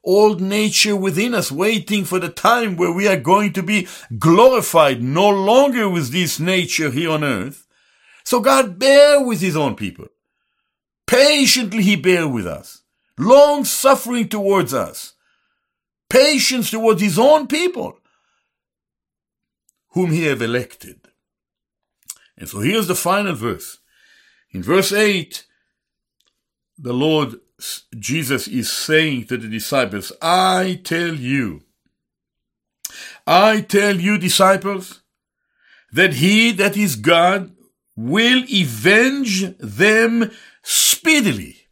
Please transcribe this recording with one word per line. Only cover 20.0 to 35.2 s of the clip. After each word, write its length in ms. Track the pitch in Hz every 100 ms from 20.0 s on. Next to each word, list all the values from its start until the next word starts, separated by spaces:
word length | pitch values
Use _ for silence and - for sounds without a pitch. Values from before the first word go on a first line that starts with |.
| 180
he 100 | 160
have 180 | 160 123
elected. 600 | 113 123 123 - - - _ _ _ _ _ _ _ _ _ _ - - _ _
And 100 | 85
so 120 | 101
here's 280 | 123 220 175
the 80 |
final 400 | 180 175 196 202
verse. 440 | 139 113 90 - - _ _ _ _ _ _ _
In 120 | 95
verse 300 | 90 185 190
eight, 520 | 202 214 190 151 - _ _ _ _ _ _ _ _ _ _ _ _ _ -
the 160 | 123
Lord 480 | 123 151 156 135 110 _ _
s-, 240 | - - _ 113
Jesus 500 | 101 160 135 131 -
is 240 | 127 110
saying 540 | - - 156 160 127
to 100 | 107
the 140 | 123 110
disciples, 640 | 110 - 139 113 101 - -
"I 580 | 165 180 185 185 185 180
tell 320 | - 165 170
you, 480 | 156 123 139 110 73 _ _ _ _ _ _ _ _ _ _ _ _ - - - -
I 360 | - 170 214 214
tell 380 | 214 202 208 190
you, 180 | 185 208
disciples, 840 | 175 - 190 190 196 - - - _ _